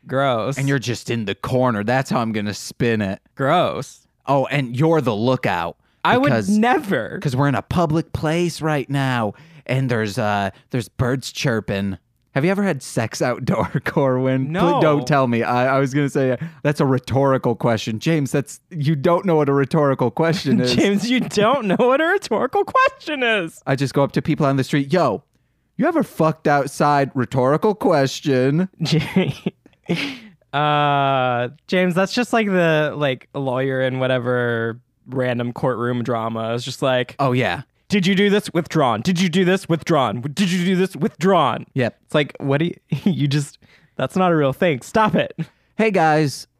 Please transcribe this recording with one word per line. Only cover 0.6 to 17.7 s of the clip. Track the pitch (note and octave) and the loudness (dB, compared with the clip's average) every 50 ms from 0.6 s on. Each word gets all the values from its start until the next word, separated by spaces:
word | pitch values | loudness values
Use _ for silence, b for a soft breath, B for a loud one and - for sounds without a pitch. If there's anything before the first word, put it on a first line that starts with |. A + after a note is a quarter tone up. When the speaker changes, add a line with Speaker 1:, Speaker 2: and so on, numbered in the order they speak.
| C3+ C#3 | -2 0
Speaker 2:
you're | C#3 C3+ | 0 0
just | G#2 B2 A2+ - - - | -2 -4 -6 -6 -6 -6
in | A#2+ A#2 A2 | -4 -4 -4
the | G2 G2 | -4 -6
corner. | _ - - - B2 B2+ B2+ A2+ G2+ G#2 | _ -4 -2 0 2 2 2 0 0 0
That's | G#2+ B2 C3 C3+ - | 0 0 0 0 0
how | - C3 | -2 -2
I'm | A2+ A2 | -2 -2
gonna | G#2+ G#2+ G2+ G#2 G2 | -4 -4 -4 -4 -6
spin | - - - - _ C3 A#2+ A2+ G#2+ | -8 -12 -16 -6 _ 0 0 2 0
it. | G#2 F#2+ G2 - _ _ _ | 0 -2 -4 -8 _ _ _
Speaker 1:
Gross. | - C#3 C3 E3 F3+ D#3 G#2 C2+ F2 C3+ - - - _ _ _ _ _ | -4 -2 0 2 2 0 0 -2 -6 -8 -10 -16 -20 _ _ _ _ _
Speaker 2:
Oh, | - C#3 C#3 C3 | 0 0 0 0
and | - C3 D3 C3+ A#2 B2 | 0 -2 -4 -4 -4 -2
you're | B2 D#3 D#3+ E3 D#3 | 0 2 2 2 2
the | B2+ B2+ A2 | 2 0 -2
lookout. | G2+ A2 B2+ B2+ - - A2 F#2+ E2+ E2+ E2+ - _ _ _ _ _ - | 0 2 0 0 0 0 -2 -2 -2 -4 -6 -8 _ _ _ _ _ 0
Speaker 1:
I | E3 G#3+ B3 | 2 2 4
would | C4+ C#4+ | 4 2
Speaker 2:
Because | - A2+ G#2 F#3+ | 2 2 2 2
Speaker 1:
never. | G#3 G#3+ A3 A#3+ C4 D#4 D4 G3 F#3+ B2+ G#2+ - - - | 2 2 4 4 2 0 0 -2 -2 -2 -2 -4 -8 -6
Speaker 2:
'cause | - D3 A#2+ | -4 -2 0
we're | B2+ C#3+ C#3+ | 2 2 2
in | C3 | 0
a | G2+ | 0
public | - _ - F3 E3+ D3+ D3+ E3 D3+ - | -2 _ 0 0 0 2 0 -2 -2 -4
place | - - - D#3 D#3 F3 F3 E3+ - - | -6 -4 -2 -2 0 0 0 -2 -2 -4
right | C#3+ D#3+ D3+ C#3+ B2 - | -4 -2 -2 -2 -2 -2
now, | C#3 C#3 C3+ C3 B2+ A#2+ A2+ G#2 B B B B B B B | -2 -2 0 0 0 0 -2 -2 B B B B B B B
and | - B2+ C3 C3+ B2+ | -4 -2 -2 0 0
there's, | B2 A2 A2 G#2 F#2+ B2+ | 0 0 -2 -2 -2 -2
uh, | A2+ G#2 G#2 G2+ G2+ F#2+ b b b b | 0 0 0 0 0 -2 b b b b
there's | - B2+ A#2 - | -6 -6 -6 -6
birds | _ - C3+ A#2+ C3 C3+ - - | _ -2 -2 0 0 -2 -4 -10
chirping. | - - - C#3+ A#2 A2 G2 - G2+ G2 G2 G2 F#2+ - _ _ _ _ _ _ _ | -10 -4 -2 -2 -2 -2 -2 -2 -4 -2 -2 -4 -6 -8 _ _ _ _ _ _ _
Have | C#3 C3+ | -2 0
you | F3+ | 0
ever | G3 G3 G#3 | 0 0 0
had | G3 E3 C3 | -2 -2 -4
sex | - - - C3 A2+ G#2+ - - | -8 -6 -4 -4 -4 -4 -4 -4
outdoor, | D#3 B2+ B2 - B2+ - F#3+ A2+ G2+ | -2 -2 -2 -2 -2 -2 0 0 -2
<laughs> | - - C#3 - | -2 -4 -6 -6
Corwin? | - - E3 C#3 C3+ B2+ B2+ C3 C3 C3 C3 C3+ | -2 0 0 2 2 2 0 0 0 0 0 -2
Please | D3 | -2
Speaker 1:
No. | D#3+ F#3 F#3 E3+ - - | -2 0 2 2 2 4
Speaker 2:
don't | D#3+ D#3 D3 C#3+ B2+ | 4 4 2 2 0
tell | C3+ D3+ C#3 C3 A#2+ | 2 2 2 2 2
me. | A#2+ A2+ | 2 0
I, | A#2 - B2 B2 B2+ C3 C3+ | 0 0 0 2 2 2 2
I | C3+ | 0
was | C#3 C3+ C3 | 0 0 0
gonna | D3 C#3+ C#3 | 0 0 0
say, | - D3 C3+ C3 | 0 0 0 0
uh, | B2 A#2+ D#3+ E3 B B | 0 -2 -6 -12 B B
that's | - C#3+ D3 - | -2 -2 0 2
a | D#3+ | 2
rhetorical | C3+ C3 A#2+ - - A2 C3+ C#3 C3+ C3+ B2+ - B2+ A#2 | 2 2 0 0 0 0 2 4 4 2 2 2 -2 -2
question. | - - A#2+ | 0 0 0